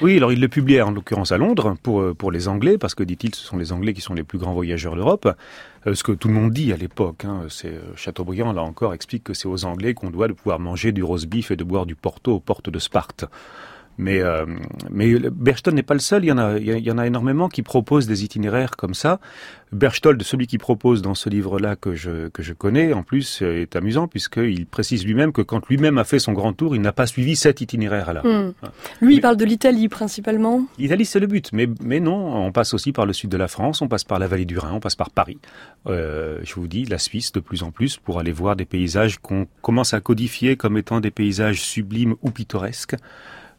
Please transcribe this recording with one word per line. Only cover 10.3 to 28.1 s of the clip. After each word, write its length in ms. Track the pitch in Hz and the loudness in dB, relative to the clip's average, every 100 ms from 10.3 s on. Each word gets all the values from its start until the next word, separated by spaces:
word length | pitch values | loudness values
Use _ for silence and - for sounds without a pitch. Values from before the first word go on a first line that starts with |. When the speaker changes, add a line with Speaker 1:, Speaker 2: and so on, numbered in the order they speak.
Speaker 1:
pouvoir 260 | 95 104 82 | 0 -2 -2
manger 340 | 87 90 113 | -4 -2 0
du 100 | 101 | 0
roast 240 | 87 87 80 | 0 -2 -2
beef 240 | 110 - | -4 -2
et 60 | 87 | -4
de 80 | |
boire 200 | 87 98 | -2 -2
du 100 | 87 | -4
Porto 400 | 80 92 - - | -4 -6 -4 0
aux 60 | 101 | 0
portes 300 | - 101 - | 0 -4 -4
de 80 | 80 | -6
Sparte. 480 | - 98 - - - - - - - - - - | -6 -6 -8 -12 -12 -12 -20 -20 -20 -20 -18 -6
Mais, 200 | 95 95 | -2 0
euh, 260 | 90 80 80 87 - - 50 | 0 -2 -4 -8 -12 -14 -8
mais 180 | 98 113 | 0 4
le, 200 | 120 127 | 4 2
Berchtold 460 | - 123 131 180 | 0 0 2 2
n'est 80 | 151 | 0
pas 120 | - | 2
le 40 | 143 | 0
seul, 240 | - 208 | 2 2
il 60 | 170 | 4
y 40 | |
en 60 | 127 | 2
a, 180 | 110 107 | 2 0
il 120 | 107 | 0
y, 20 | |
il 160 | 113 113 | -2 -2
y 40 | |
en 60 | 117 | -2
a 80 | 120 | 0
énormément 400 | 123 127 143 175 | 0 0 0 0
qui 140 | - | -4
proposent 440 | 113 131 110 147 110 | 0 0 4 2 2
des 160 | 104 | -2
itinéraires 540 | 104 113 104 120 131 - | -2 -4 -2 0 -2 -4
comme 180 | 90 | -6
ça. 240 | 92 151 190 - - - - _ | -2 0 0 -4 -20 -20 -20 _
Berchtold, 500 | 101 131 - 156 131 | 2 2 4 4 4
celui 240 | - 135 120 | 0 -2 -2
qui 100 | 110 | -2
propose 460 | - 110 123 117 | 0 2 4 2
dans 140 | 95 95 | 0 -4
ce 120 | 107 | -2
livre-là 460 | 104 95 98 104 | -2 0 -2 -2
que 220 | 101 98 82 | -4 -6 -6
je, 320 | 87 82 80 | -6 -6 -8
que 120 | - | -8
je 120 | 80 | -10
connais, 400 | 85 98 131 165 | -4 0 4 4
en 100 | 113 | 0
plus, 400 | - 135 131 - | 0 -2 -2 -2
euh, 180 | 92 85 | -2 -2
est 140 | 85 | -2
amusant 320 | 85 101 131 170 | -2 0 0 -2
puisqu'il 600 | 98 - - 117 90 82 | -4 -4 -2 0 -2 -4
précise 380 | - 104 117 | -4 -2 -2
lui-même 280 | 98 110 156 | 2 2 2
que 100 | 147 | 2
quand 260 | 98 113 - | 0 -2 0
lui-même 300 | 135 151 135 | 2 4 4
a 60 | |
fait 160 | 107 139 | 4 2
son 120 | 117 | 2
grand 200 | 101 107 | 0 -2
tour, 240 | - 160 123 | 0 0 2
il 40 | |
n'a 120 | 101 | 0
pas 160 | - 120 | 0 0
suivi 260 | - 127 | 0 0
cet 260 | 156 147 135 | 4 4 4
itinéraire-là. 640 | 117 117 107 101 85 | -2 -2 0 0 -2